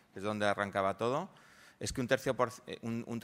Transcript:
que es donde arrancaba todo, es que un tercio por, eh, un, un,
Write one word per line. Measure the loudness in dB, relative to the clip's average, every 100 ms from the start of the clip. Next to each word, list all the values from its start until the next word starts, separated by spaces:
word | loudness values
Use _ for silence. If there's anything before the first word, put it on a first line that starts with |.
| _
que | -6
es |
donde | -2 2
arrancaba | 2 4 2 2 2 2
todo, | 0 0 -4 -12 -20 -20 -20 -8
es | -6
que | -2
un | 2
tercio | 2 2
por, | 2 0 -2 -12
eh, | -8
un, | -4 -4 -4
un, | -6